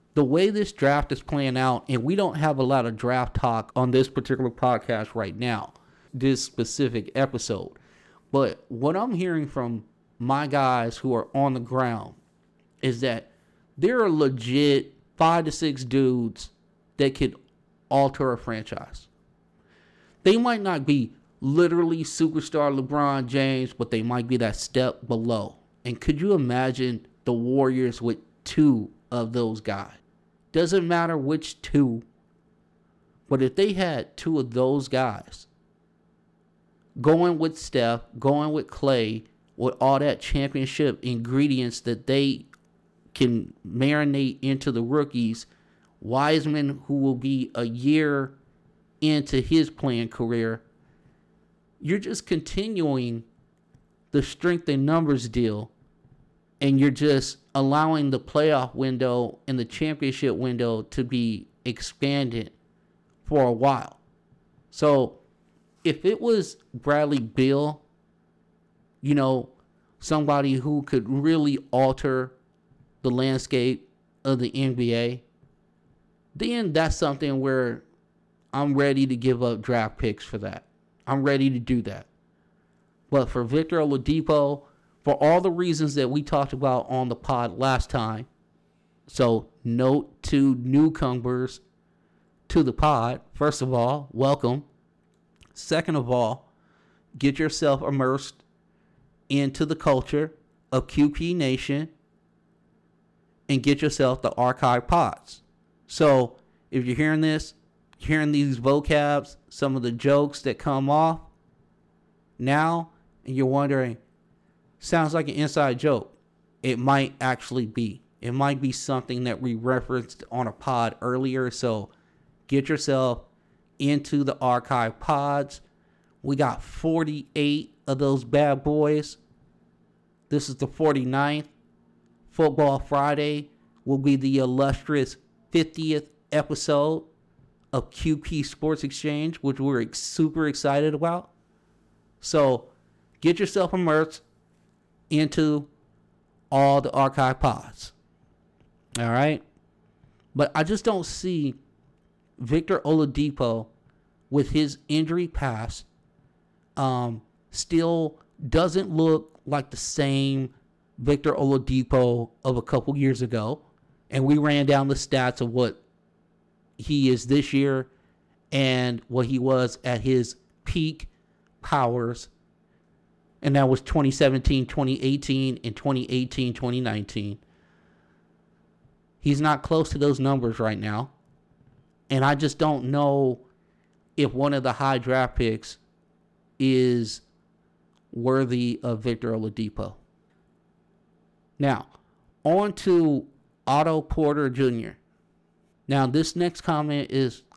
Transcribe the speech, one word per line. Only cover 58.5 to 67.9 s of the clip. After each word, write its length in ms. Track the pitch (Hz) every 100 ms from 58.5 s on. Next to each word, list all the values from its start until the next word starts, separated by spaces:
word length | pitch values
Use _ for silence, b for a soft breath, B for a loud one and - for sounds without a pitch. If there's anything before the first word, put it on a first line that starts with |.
| 143 123
window 640 | - 135 127 127 123 120 - -
and 120 | 127
the 60 |
championship 720 | 120 - 156 147 135 131 135
window 480 | 92 127 120 117 110
to 220 | 107 -
be 420 | 123 127 117 107 - _
expanded 880 | 127 110 - - 139 139 127 113 107 _ _ _ _ _ _ _
for 180 | - 151
a 80 | 123
while. 480 | 113 135 131 - - _ _ _ _ _ _ _
So 480 | - 151 139 123 - _ _ _ _ _ _
if 200 | 165 -
it 160 | 185 220
was 360 | 233 220 175 - _
Bradley 460 | 120 143 147 147 143
Beal, 600 | 110 120 131 139 147 151 _